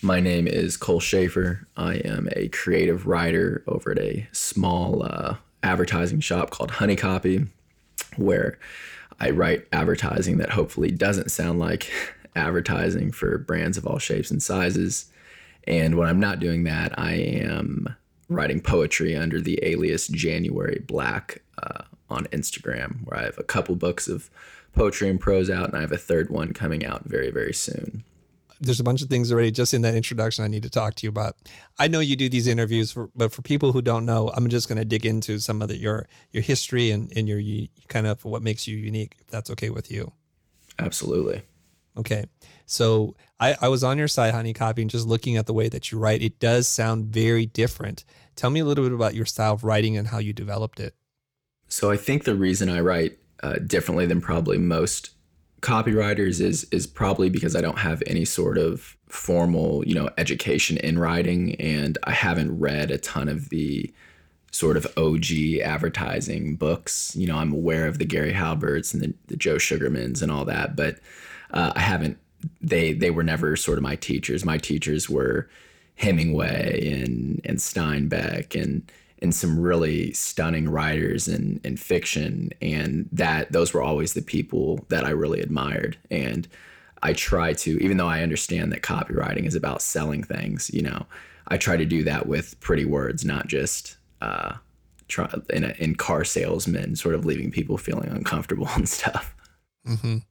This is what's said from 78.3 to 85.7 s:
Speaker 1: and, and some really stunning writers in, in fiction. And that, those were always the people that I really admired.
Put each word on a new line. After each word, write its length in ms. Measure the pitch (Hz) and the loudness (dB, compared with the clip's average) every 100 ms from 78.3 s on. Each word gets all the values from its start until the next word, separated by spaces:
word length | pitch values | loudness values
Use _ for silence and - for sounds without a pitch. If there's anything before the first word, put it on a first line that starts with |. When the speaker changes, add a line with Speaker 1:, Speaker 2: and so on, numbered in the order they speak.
| 82 - | -4 -6
Speaker 1:
and, 340 | 80 80 69 - - _ _ | -4 -2 -4 -6 -20 _ _
and 140 | 85 | -2
some 240 | 82 87 80 | 0 2 2
really 540 | 87 85 80 78 82 | 4 4 2 0 -2
stunning 560 | - - - 82 82 78 | -4 -6 -2 0 0 0
writers 580 | 76 76 78 87 - - | 0 0 0 0 -2 -2
in, 340 | 85 50 - | -2 -2 -4
in 120 | - 65 | -6 -8
fiction. 760 | - 87 - - 76 - 82 - | -2 -2 0 -2 -2 -4 -6 -6
And 460 | - 76 76 73 - | -4 -2 -2 -2 -4
that, 400 | 82 85 80 - | 0 0 0 0
those 240 | 82 85 | 2 2
were 80 | 78 | 2
always 300 | 65 76 - | 0 0 0
the 100 | - | -4
people 600 | - - - - 71 82 - | -2 -4 -2 0 0 -2 -2
that 140 | - | -2
I 60 | 65 | 0
really 300 | 76 76 85 | 0 0 0
admired. 580 | - 76 69 | -2 -2 -2